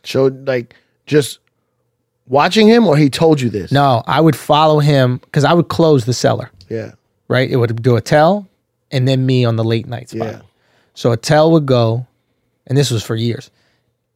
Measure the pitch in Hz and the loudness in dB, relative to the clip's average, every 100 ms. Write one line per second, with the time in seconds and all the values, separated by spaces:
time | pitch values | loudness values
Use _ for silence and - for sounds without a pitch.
0 | - 135 135 131 135 127 120 _ _ _ | -6 0 0 -2 -6 -6 -6 _ _ _
1 | - 151 135 - _ _ _ _ _ _ | -2 -2 -2 -10 _ _ _ _ _ _
2 | _ _ _ 131 170 180 214 233 214 143 | _ _ _ 0 0 2 4 4 4 2
3 | 147 - 165 151 123 104 85 135 143 120 | 2 2 2 2 0 -6 -4 0 2 0
4 | - 135 160 123 - 147 156 151 143 143 | 0 2 2 0 -2 0 2 2 2 2
5 | 127 127 - - 139 175 - - 165 147 | 0 -2 -6 -2 2 2 0 0 2 2
6 | 110 120 127 113 - _ - 113 107 - | 0 -2 -2 -2 -8 _ -14 -12 -12 -20
7 | _ _ _ 123 131 131 117 113 117 117 | _ _ _ -2 0 0 -2 -2 0 0
8 | - 151 156 202 190 _ _ _ _ 143 | 2 2 2 0 -6 _ _ _ _ -4
9 | 127 131 131 131 120 113 113 113 117 120 | 0 0 0 0 0 0 -2 -4 -6 -14
10 | 123 110 110 107 _ _ _ _ _ - | -14 -10 -10 -12 _ _ _ _ _ -4
11 | 123 117 - 156 160 165 139 127 113 117 | -2 -2 0 2 4 2 2 0 0 -2
12 | 123 _ _ _ _ _ _ 131 127 117 | -8 _ _ _ _ _ _ -2 0 -4
13 | - 113 117 107 - _ _ _ _ _ | -6 -6 -4 -6 -12 _ _ _ _ _
14 | _ | _